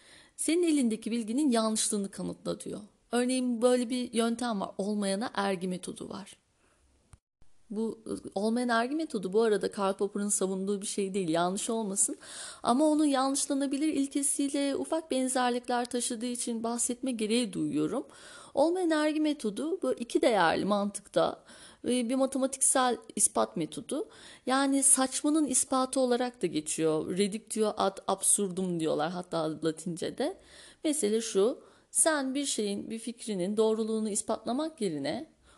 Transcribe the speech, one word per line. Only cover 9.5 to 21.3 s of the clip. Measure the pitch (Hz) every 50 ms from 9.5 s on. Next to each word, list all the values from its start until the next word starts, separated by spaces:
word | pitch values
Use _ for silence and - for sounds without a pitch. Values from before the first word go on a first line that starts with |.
| 208 190 190 196
Karl | - 214 196 190 196
Popper'ın | - 208 196 - 202 202 208
savunduğu | - - 190 185 196 185 190 196 208 196
bir | 202
şey | - - 214 196 190 190
değil, | 202 185 156
yanlış | 160 165 175 180 190 208 - -
olmasın. | 226 226 220 190 196 202 - - 294 - - - - - - - - -
Ama | - - 240 269 311
onun | 302 302 294 311
yanlışlanabilir | 285 269 254 262 269 277 285 - - 285 269 285 262 277 269 311 320
ilkesiyle | - 277 269 277 - 285 277 - - - 285 277 - 277 277 277 269
ufak | - 277 - 320 320 320 -
benzerlikler | 262 262 262 254 - 254 247 247 240 247 247 - 247 240 247
taşıdığı | 247 - 247 240 - 247 214 240
için | 247 240 240 - 247 233 220
bahsetme | 226 226 240 240 - - 247 - - 262
gereği | 247 214 214 202 226 247 247 196
duyuyorum. | 180 170 156 151 151 151 151 156 196 269 - - - - - - - - - - -
Olmayan | - 294 339 349 381 370 330
ergi | 320 302 302 311 294 311
metodu | 302 302 294 302 - 214 196 220 269 320 381 359
bu | - 254
iki | - - 240 - - 349
değerli | - 269 220 190 170 160 170 - -
mantıkta, | 190 208 202 202 202 - - - - - 170 165 -